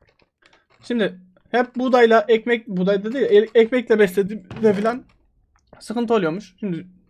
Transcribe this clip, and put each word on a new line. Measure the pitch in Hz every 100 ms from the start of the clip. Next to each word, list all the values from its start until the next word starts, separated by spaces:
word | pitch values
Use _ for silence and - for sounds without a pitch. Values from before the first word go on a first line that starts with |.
| _ _ _ _ _ _ _ _
Şimdi | - 240 190 - _ _ -
hep | 240 247 240
buğdayla | 254 247 233 220 214
ekmek, | 226 226 233 233
buğday | 180 185 202
da | 208
değil, | 269 214
el-, | 208 220
ekmekle | 240 226 254 - 220
beslediğimde | 202 185 196 214 - - 220
falan | 196 220 247 - _ _ _ _ _ _ -
sıkıntı | - 226 233
oluyormuş. | 220 160 175 - -
Şimdi | 208 165 - _